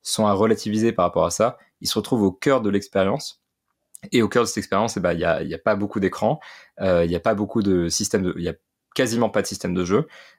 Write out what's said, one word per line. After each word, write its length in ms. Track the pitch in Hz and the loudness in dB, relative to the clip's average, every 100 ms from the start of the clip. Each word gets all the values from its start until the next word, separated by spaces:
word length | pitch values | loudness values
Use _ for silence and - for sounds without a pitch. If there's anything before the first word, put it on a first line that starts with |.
sont 260 | - - 107 | -8 0 2
à 60 | |
relativiser 580 | 98 113 107 107 107 113 | 4 2 2 0 0 0
par 140 | 110 85 | 2 0
rapport 200 | - 82 | 2 0
à 60 | |
ça. 260 | - 113 - _ _ | 2 0 -2 _ _
Il 60 | - | -4
se 100 | 113 | -4
retrouve 260 | - 120 | -2 2
au 80 | 98 | 2
cœur 300 | - 143 131 | 2 0 2
de 80 | 104 | 2
l'expérience. 720 | 101 - 98 98 143 - - _ _ _ _ _ - - | -2 -2 0 0 -2 -8 -16 _ _ _ _ _ -20 -2
Et 100 | 123 | 0
au 60 | 104 | 2
cœur 160 | 123 | 2
de 40 | 110 | 0
cette 100 | 104 | -2
expérience, 400 | - 98 113 - | -2 0 0 0
eh 20 | |
ben, 140 | 87 | -2
il 60 | 85 | 0
y 40 | |
a, 180 | 85 78 | 0 0
il 40 | 78 | -4
y 60 | |
a 60 | 80 | -4
pas 160 | 110 101 | -2 0
beaucoup 260 | 101 107 | -2 -2
d'écrans, 400 | 95 - 110 151 - - - - | -2 0 0 0 -6 -20 -20 -4
euh, 240 | 95 87 85 | 2 2 2
il 60 | |
y 40 | 87 | 0
a 60 | |
pas 140 | 110 104 | 0 0
beaucoup 260 | 101 113 | 0 0
de 260 | 98 90 85 | 2 2 0
système 340 | - 104 101 | -2 -2 -2
de, 120 | 90 87 | -2 -4
il 60 | |
y 60 | 87 | -6
a 40 | - _ _ _ - | -8 _ _ _ -4
quasiment 340 | 123 113 110 | -2 0 0
pas 120 | 104 | 0
de 60 | 98 | -4
système 260 | 98 95 | -6 -4
de 120 | 90 87 | -2 0
jeu, 220 | 107 160 - - | 0 -2 -12 -20